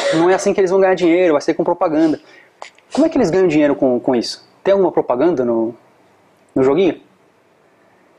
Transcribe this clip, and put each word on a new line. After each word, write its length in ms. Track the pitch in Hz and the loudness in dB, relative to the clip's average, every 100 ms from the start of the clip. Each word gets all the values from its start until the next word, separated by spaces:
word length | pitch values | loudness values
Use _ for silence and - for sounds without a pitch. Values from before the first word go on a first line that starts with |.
| 554 | -2
não 160 | 320 330 | 0 2
é 40 | |
assim 200 | 185 202 | 0 0
que 60 | 196 | 0
eles 100 | 185 | 0
vão 80 | 190 | 2
ganhar 160 | 190 | 2
dinheiro, 380 | 185 175 175 180 | 2 2 2 2
vai 100 | 147 | 0
ser 120 | - | -2
com 100 | 160 | -2
propaganda." 560 | 170 175 185 151 160 147 - - _ - - _ _ | -2 -2 -2 0 0 -2 -8 -20 _ -20 -20 _ _
Como 120 | - | -2
é 40 | 320 | 0
que 100 | 285 | 0
eles 100 | 196 | 0
ganham 180 | 180 185 | 2 2
dinheiro 260 | 151 147 | 2 2
com, 240 | 139 135 120 | 2 0 0
com 160 | - | 0
isso? 340 | 123 98 - _ _ | -2 -2 -10 _ _
Tem 80 | - | -2
alguma 220 | 196 175 | 0 0
propaganda 520 | 151 147 123 165 147 | 0 -2 0 0 0
no, 300 | 120 117 113 117 _ _ _ _ _ _ _ | -2 -2 -4 -8 _ _ _ _ _ _ _
no 80 | 135 | 0
joguinho? 380 | 131 147 190 - _ _ _ _ _ _ _ _ _ _ _ | 0 2 0 -2 _ _ _ _ _ _ _ _ _ _ _